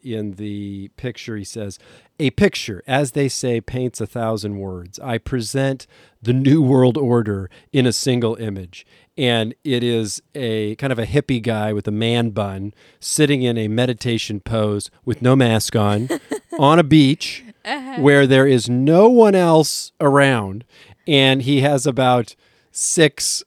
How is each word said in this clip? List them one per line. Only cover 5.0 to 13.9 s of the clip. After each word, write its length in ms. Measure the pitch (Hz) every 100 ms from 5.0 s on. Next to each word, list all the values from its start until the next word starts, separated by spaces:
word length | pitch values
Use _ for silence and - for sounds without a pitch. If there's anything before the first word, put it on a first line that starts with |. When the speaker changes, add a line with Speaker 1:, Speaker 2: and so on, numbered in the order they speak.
Speaker 1:
I 180 | 131 117
present 680 | - 127 107 135 135 135 - _ _ _
the 100 | 110
New 300 | 131 151 160
World 340 | 131 131 127 147
Order 540 | 127 120 107 98 92 _ _
in 140 | 135 127
a 60 |
single 440 | - 135 123 113 113
image." 500 | 110 95 87 - _ _ _ -
And 380 | 127 117 110 -
it 180 | 147 120
is 400 | 120 113 104 - _ 147
a 400 | 120 110 104 110
kind 160 | 139
of 60 | 117
a 60 | 110
hippie 360 | 147 - 123
guy 300 | 117 110 107
with 160 | 104 107
a 40 |
man 380 | 104 113 120 117
bun 420 | 104 101 95 101 _ _ _
sitting 420 | - - 143 139
in 160 | 123 117
a 80 | 107
meditation 720 | 113 127